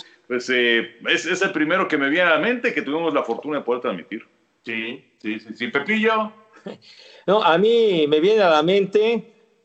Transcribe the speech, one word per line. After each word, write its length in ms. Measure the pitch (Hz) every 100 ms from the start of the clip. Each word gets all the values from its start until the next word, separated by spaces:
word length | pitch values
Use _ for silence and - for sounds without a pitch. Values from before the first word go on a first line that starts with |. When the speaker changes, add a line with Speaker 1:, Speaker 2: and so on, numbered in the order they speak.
| - _ -
Speaker 1:
pues, 200 | 123 123
eh, 480 | 127 120 117 - - 117
es, 180 | 160 156
es 160 | 185
el 80 | 190
primero 380 | 160 151 185 190
que 100 | 147
me 100 | 139
viene 220 | 165 175
a 40 | 156
la 20 |
mente 340 | 202 247 247
que 100 | 147
tuvimos 300 | 131 156 165
la 120 | 147
fortuna 340 | - - 143 147
de 60 |
poder 180 | 117 123
transmitir. 420 | 123 92 - 107 - _ _ _
Speaker 2:
Sí, 400 | - 113 113 139 _ _
sí, 220 | 107 110
sí, 140 | 113
sí. 140 | 107 120
Pepillo. 640 | 139 170 220 220 220 214 - _ -
Speaker 3:
<laughs> 140 | 196 - - - - - -
No, 160 | 208
a 160 | 175 165
mí 480 | 214 233 220 175 147
me 100 | 151
viene 240 | 185 220
a 80 | 185
la 120 | 151
mente, 720 | 160 202 190 208 220 233 - _ _ _